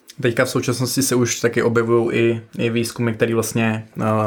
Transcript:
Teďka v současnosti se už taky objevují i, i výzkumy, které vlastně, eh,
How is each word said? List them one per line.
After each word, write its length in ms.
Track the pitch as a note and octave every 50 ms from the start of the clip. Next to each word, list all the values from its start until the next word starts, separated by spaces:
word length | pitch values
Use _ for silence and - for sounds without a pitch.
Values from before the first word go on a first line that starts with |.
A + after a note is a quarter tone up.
| _ - - -
Teďka 220 | B2+ B2 A2+ - B2+
v 60 | B2+
současnosti 520 | - C3 - - A#2+ A2+ B2+ A#2+ - C3+
se 120 | C3 - B2
už 260 | B2 A#2+ A2+ - -
taky 220 | - A#2+ - A#2+
objevují 540 | A2+ A#2+ A2+ A#2+ A2+ A2+ A#2 A#2+ A2+ A#2 -
i, 240 | A#2+ A2+ A#2 A#2 A2+ A2 - - -
i 120 | A#2+ A#2
výzkumy, 440 | A2+ A#2+ A#2 A2+ - - A#2+ A#2 A2
které 200 | A2 A#2+ A2+ A2+
vlastně, 520 | A2+ A2 - - A#2+ A2+ A2+ A2 A2 A2 - - -
eh, 20 | A2+ A2 G#2+ A2 G#2+